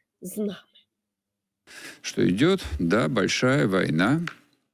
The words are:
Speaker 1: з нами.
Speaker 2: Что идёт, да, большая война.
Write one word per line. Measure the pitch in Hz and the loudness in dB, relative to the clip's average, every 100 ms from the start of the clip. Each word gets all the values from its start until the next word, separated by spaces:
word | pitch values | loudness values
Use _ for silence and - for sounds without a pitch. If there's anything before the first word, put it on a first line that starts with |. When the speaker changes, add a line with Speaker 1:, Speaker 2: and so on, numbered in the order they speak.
| _ _ | _ _
Speaker 1:
з | 180 208 | -12 -6
нами. | 208 180 - _ _ _ _ _ _ _ _ _ _ - - - | -6 -8 -16 _ _ _ _ _ _ _ _ _ _ -20 -18 -14
Speaker 2:
Что | - - | -8 0
идёт, | 95 95 180 190 - - | 0 4 4 2 -2 -4
да, | 85 104 147 | 0 0 0
большая | 120 92 - 127 139 127 | 0 0 0 2 2 2
война. | 92 87 78 98 160 170 - _ _ _ | 0 0 0 2 2 -2 -10 _ _ _